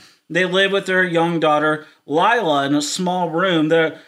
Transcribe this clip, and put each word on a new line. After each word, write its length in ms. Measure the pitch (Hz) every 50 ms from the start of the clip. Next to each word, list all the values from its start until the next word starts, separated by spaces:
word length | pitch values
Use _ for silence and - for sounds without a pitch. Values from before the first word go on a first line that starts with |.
| - - _ _ _ -
they 160 | 156 175 185
lived 260 | 180 180 190 196 196
with 140 | 196 196 190
their 180 | 190 185 185 185
young 360 | 180 165 165 165 175 170 160
daughter, 460 | 156 156 151 147 151 151 156 151 - - _ _ _
Lila, 600 | 143 143 165 185 220 240 240 196 156 143 139 139
in 80 | 139 147
a 80 | 147
small 480 | 147 - - - 185 180 180 185 175 160
room. 380 | 156 170 190 190 170 160 151
Their, 320 | 156 165 165 160 147 - - -